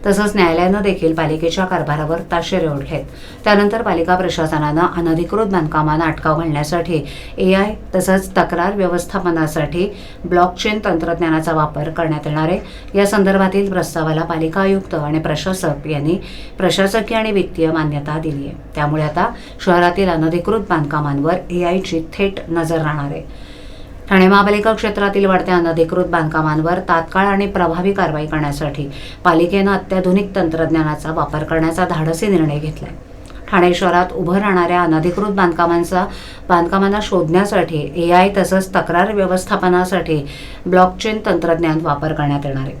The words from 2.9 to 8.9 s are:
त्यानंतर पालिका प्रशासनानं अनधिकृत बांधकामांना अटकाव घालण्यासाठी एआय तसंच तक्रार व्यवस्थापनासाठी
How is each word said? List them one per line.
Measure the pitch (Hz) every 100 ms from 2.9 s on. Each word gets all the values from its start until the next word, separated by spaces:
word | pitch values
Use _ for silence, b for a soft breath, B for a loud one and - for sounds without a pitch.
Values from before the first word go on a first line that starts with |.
| 160 135 B B B
त्यानंतर | 214 202 202 220
पालिका | 214 165 165 180
प्रशासनानं | 180 170 160 156 151 151 175 175
अनधिकृत | 170 165 170 208 220
बांधकामांना | 190 156 156 151 156
अटकाव | 165 151 160 156
घालण्यासाठी | 165 147 147 175 165 160 - B B -
एआय | 190 190 202 220 -
तसंच | 190 185 190 185
तक्रार | - 170 170 180 208
व्यवस्थापनासाठी | 180